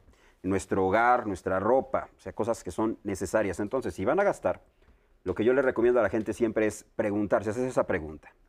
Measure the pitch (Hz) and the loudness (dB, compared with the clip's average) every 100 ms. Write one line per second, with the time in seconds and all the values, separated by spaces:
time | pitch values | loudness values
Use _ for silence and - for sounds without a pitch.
0 | - _ _ _ 92 95 - 98 95 104 | -16 _ _ _ -2 -2 0 0 2 4
1 | 120 123 113 92 95 92 107 131 - 92 | 4 2 0 -4 -2 0 2 2 2 -4
2 | - _ 95 - 110 113 - - 110 - | -6 _ -10 -4 -4 -4 -6 -2 -2 -2
3 | 101 98 95 110 101 90 104 135 120 - | -6 -6 -2 0 0 -4 -4 -4 -6 -4
4 | 95 170 202 - 95 - _ _ _ _ | 0 0 0 0 -2 -4 _ _ _ _
5 | _ _ 92 90 110 131 131 117 120 123 | _ _ -4 0 2 4 2 4 4 4
6 | 101 113 104 104 113 110 107 - - - | 2 0 -4 0 0 2 0 -2 -8 -4
7 | 107 104 104 117 104 110 127 123 - 92 | -2 0 0 0 0 -4 -2 -2 0 -2
8 | 78 76 - _ | -4 -12 -18 _